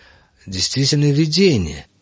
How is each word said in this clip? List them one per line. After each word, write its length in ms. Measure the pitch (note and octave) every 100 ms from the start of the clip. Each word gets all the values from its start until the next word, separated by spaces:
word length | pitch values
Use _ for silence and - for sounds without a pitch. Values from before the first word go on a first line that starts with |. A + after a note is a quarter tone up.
| - _ _ _ -
действительно 680 | F#2+ - C3 C3+ D3 D3
видения. 720 | C#3+ D#3+ D#3+ F#3+ A#2+ D#2+ D2+ - _